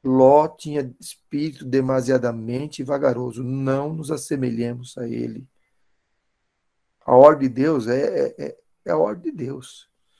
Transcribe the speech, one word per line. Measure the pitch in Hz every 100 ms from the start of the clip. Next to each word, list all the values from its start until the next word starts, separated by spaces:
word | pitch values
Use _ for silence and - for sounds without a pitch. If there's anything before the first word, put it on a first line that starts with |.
Ló | 135 131 131 147 156
tinha | - 151 147 131 -
espírito | - - _ 143 156 135
demasiadamente | 131 131 131 131 123 131 120 113 110 127 151 -
vagaroso. | 131 139 139 123 123 113
Não | 127 135 135 135 147
nos | 160 143
assemelhemos | 151 - 143 127 113 120 120 123 -
a | 117
ele. | 117 120 110 131 _ _ _ _ _ _ _ _ _ _ _ _ _ _ _
A | - 127
ordem | 147 151 135
de | 120
Deus | 147 147 110
é, | 131
é, | - - - -
é, | - - _ _
é | -
a | -
ordem | 196 196 320
de | 233
Deus. | 127 139 123 - _ _ _